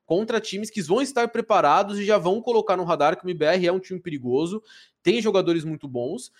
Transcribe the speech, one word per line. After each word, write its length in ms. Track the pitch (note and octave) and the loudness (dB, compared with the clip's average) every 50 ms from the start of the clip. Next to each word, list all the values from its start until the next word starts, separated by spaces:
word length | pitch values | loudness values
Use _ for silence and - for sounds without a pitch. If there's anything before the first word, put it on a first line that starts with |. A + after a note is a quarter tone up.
| _ | _
contra 340 | - D#3+ F#3+ A3 A3+ A3+ A3 | -2 -2 0 0 0 -2 -2
times 300 | A3 - F#3+ G3+ A3 - | -2 -4 -8 -8 -8 -8
que 120 | - G#3+ E3 | -8 -6 -2
vão 180 | C#3 F#3+ B3+ | 0 2 2
estar 280 | C#4 C4+ - A#3+ A#3 A#3 | 0 0 0 -2 -2 -2
preparados 680 | - A3+ - - G#3+ F3+ D3+ C#3+ D3+ F#3 G3+ G3+ G3+ | -2 -4 0 2 4 4 6 6 6 4 2 0 -2
e 80 | G3+ G3+ | -4 0
já 140 | G3+ G#3+ G3 | 2 2 2
vão 240 | D#3+ F#3 G3 A#3 A#3 | 2 0 -2 -2 0
colocar 340 | B3 A#3 G#3+ G#3+ - F#3 | 0 0 0 2 2 0
no 60 | F#3 F3+ | 0 0
radar 340 | E3+ E3 D3 C#3+ D3+ F3+ | 0 0 2 2 2 2
que 80 | F3+ - | 0 -4
o 40 | F3+ | -6
M 40 | F3+ | -4
B 100 | D#3 D3+ | 0 2
R 220 | D3+ F3+ F#3+ F3 E3+ | 2 2 2 2 2
é 40 | F#3 | 0
um 60 | F#3+ | 0
time 220 | F#3+ - F#3 F3 | -4 -8 -12 -10
perigoso, 600 | - F3 D3+ C3+ B2 B2 B2 C#3 E3 E3+ G3+ G#3+ - _ - - - _ _ _ - | -10 -8 -10 -6 -4 0 0 0 0 -2 -4 -8 -12 _ -20 -20 -20 _ _ _ 0
tem 180 | E3+ G#3+ A#3+ G#3+ | 0 2 2 2
jogadores 420 | A3 G3 F#3+ E3+ E3 E3+ E3 D3 | 2 2 2 2 2 0 0 -2
muito 220 | D#3+ D#3 C#3+ - | -6 -8 -8 -10
bons. 460 | C#3 B2 B2 A#2+ C#3 F#3 B3 - - _ _ | -8 -6 -6 -6 -6 -6 -8 -12 -16 _ _